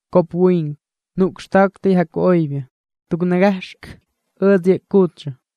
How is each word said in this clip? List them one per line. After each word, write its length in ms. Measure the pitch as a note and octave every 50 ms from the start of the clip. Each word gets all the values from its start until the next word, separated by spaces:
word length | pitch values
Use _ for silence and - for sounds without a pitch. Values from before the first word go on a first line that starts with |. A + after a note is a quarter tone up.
| _ _ -
Kop 200 | F3+ E3+ E3+ -
wing. 440 | F3 F3+ F#3 F3+ F3 D#3 D3 D3 - _ _ _ _ _ _ _ -
Nuk 240 | F#3+ F3 - -
shtakti 540 | - - - F#3+ G3 F#3+ - - - G3 F#3+
ha 100 | F3+ E3+
ko 240 | - - E3+ E3+ F3+
oibi. 380 | F3+ E3+ E3 C#3+ C#3+ C#3 C3 - _ _ _ _ _ _ _ -
Tuk 120 | - D#3+
nagashk. 760 | F3 F3+ F3+ F3+ F#3 G3+ G3 F#3 - - - _ - - - - _ _ _ _ _ _ _ -
Uts 260 | F#3+ G3 G3+ F#3+ E3 F#3
ye 120 | F#3 - - _
kutcha. 460 | - G3+ F#3 E3+ - - - D3 B2+ - _ _ _